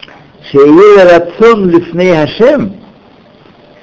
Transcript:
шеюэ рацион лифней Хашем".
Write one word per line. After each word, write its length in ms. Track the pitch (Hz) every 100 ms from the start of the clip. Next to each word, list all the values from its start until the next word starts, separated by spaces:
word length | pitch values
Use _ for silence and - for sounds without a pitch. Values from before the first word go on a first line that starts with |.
| - - _ _ -
шеюэ 540 | 139 147 156 208 202
рацион 640 | 180 170 170 - 220 226 190
лифней 460 | 165 - 170 185 165
Хашем". 600 | 151 - 233 294 196 - - _ _ _ _ _ _ _ _ _